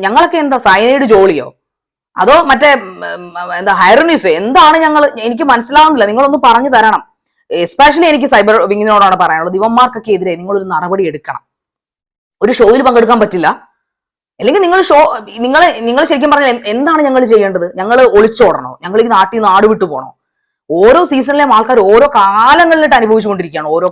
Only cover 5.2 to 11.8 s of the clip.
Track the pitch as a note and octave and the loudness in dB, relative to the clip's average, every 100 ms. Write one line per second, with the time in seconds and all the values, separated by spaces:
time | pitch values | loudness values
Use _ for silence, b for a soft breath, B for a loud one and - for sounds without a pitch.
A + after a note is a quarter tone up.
5.2 | A3+ A#3 C#4+ A#3+ A#3 D4 D#4 C#4 G3+ A3 | -8 -4 -2 -2 0 2 2 2 0 0
6.2 | C#4 C#4+ B3 A#3 C4+ B3 - G3 - _ | 0 2 2 2 2 2 2 0 -6 _
7.2 | _ _ _ F3 E3+ - D4 D4 E4 D4 | _ _ _ -6 -4 0 0 2 0 0
8.2 | C#4 A3+ G3+ A3 F3 G#3 G#3+ G#3 G3 F#3 | 0 0 2 0 0 -2 0 2 2 0
9.2 | E3+ D#3+ F3 F#3+ A3 A#3 B3+ A#3 A3 F#3+ | -2 -2 -4 -4 -2 0 0 -2 -4 -4
10.2 | F#3 E3+ F#3 G3+ F#3+ D#3+ F3 G3 F3 D3 | -4 -6 -6 -6 -4 -6 -4 -4 -4 -8
11.2 | - B2+ - _ _ _ | -12 -14 -16 _ _ _